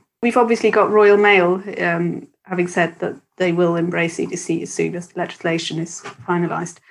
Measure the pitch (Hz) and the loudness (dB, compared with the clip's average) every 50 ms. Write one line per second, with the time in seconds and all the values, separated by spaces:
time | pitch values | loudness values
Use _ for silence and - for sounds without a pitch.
0 | _ _ _ _ - 240 226 254 240 226 233 226 - 220 208 214 196 - 208 214 | _ _ _ _ -2 0 2 2 2 2 2 2 2 2 2 2 2 4 4 6
1 | 208 208 202 202 208 208 202 185 175 175 180 190 196 202 180 - 180 175 170 170 | 6 6 6 6 6 6 6 6 4 4 2 0 -4 -8 -8 -4 -2 -2 -2 -2
2 | 175 170 165 170 - - _ _ _ 185 185 180 180 175 - 185 170 165 165 - | -2 -2 -4 -6 -10 -16 _ _ _ -6 -4 -4 -4 -2 0 -2 -2 -2 -2 -6
3 | - - - - _ _ _ - 185 175 170 170 175 170 170 170 165 175 175 170 | -8 -8 -8 -10 _ _ _ -4 -2 0 2 2 2 2 2 0 -2 -2 0 -2
4 | 170 165 - - 170 175 180 175 - - 165 170 - - - - 165 165 170 175 | -2 -2 -2 -4 -6 -6 -6 -8 -6 -4 -4 -4 -6 -6 -4 -4 -4 -4 -4 -6
5 | 175 - _ 180 170 147 - - - 175 165 165 165 - 160 160 165 170 - - | -10 -10 _ -8 -8 -8 -8 -6 -4 -2 -2 -2 -4 -6 -6 -6 -6 -8 -10 -14
6 | - - - - - - 175 175 175 165 160 160 175 170 - - _ _ | -16 -18 -20 -12 -6 -2 -2 0 0 -2 -4 -6 -8 -10 -12 -18 _ _